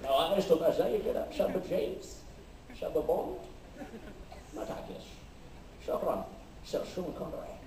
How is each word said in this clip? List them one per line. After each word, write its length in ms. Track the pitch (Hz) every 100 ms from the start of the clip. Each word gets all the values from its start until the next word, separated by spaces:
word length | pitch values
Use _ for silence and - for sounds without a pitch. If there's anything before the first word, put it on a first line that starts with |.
لو 100 | -
عايز 360 | 135 165 196 -
تبقى 240 | 160 165
زي 260 | - - 220
كده، 260 | - - -
شاب 320 | - - 190 -
جيمس، 540 | - - - - - - - - - - -
شاب 120 | -
بوند، 440 | 156 - 185 - - - - - - 285 226 - - - - -
ما 100 | -
تعكش. 400 | - - - - - - - - - - - - -
شكرًا. 380 | - - - - - - -
سير 160 | - - -
شون 180 | - 170 -
كونري. 440 | - - - -